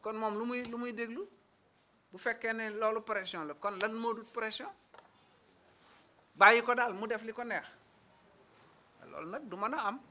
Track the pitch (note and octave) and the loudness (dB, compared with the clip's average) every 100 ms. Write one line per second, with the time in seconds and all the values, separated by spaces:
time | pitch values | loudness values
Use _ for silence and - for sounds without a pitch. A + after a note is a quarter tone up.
0 | G#3 A3 A3 G#3 A#3+ B3 A#3+ A#3 A#3+ A3 | -6 -2 -2 0 -2 -2 -4 -6 -6 -4
1 | A#3 B3 G4+ - _ _ _ _ _ _ | -6 -6 -10 -14 _ _ _ _ _ _
2 | _ A#3 B3 A3+ A#3 A3+ A3 G#3+ A3 A3 | _ -6 -4 -2 -2 -2 -4 0 0 0
3 | A3 G#3 F3+ F3+ D3+ D3 G3+ G3 G#3+ A3+ | -2 -4 -2 -6 -6 -4 -4 0 -2 0
4 | A3+ A3+ A3 A#3+ A3 G#3 F3 - _ - | -2 -4 -6 -4 -4 -4 -10 -14 _ -20
5 | - - - - - - - - - - | -20 -20 -20 -20 -20 -20 -20 -20 -20 -20
6 | - - - - G3 A#3 A#3 A#3+ A#3+ F#3+ | -20 -20 -20 8 10 10 6 2 2 -2
7 | G#3+ A3 A3+ A3 A#3+ F#3 - - - - | -4 -4 -6 -8 -4 -4 -6 -20 -20 -20
8 | - - - - - - - - - - | -20 -20 -20 -20 -20 -20 -20 -20 -20 -20
9 | - D3 D#3+ A#3 C#4 F3+ G#3 D4+ G#3+ B3+ | -14 -12 -8 -10 -10 -4 -2 0 -2 -4
10 | - | -12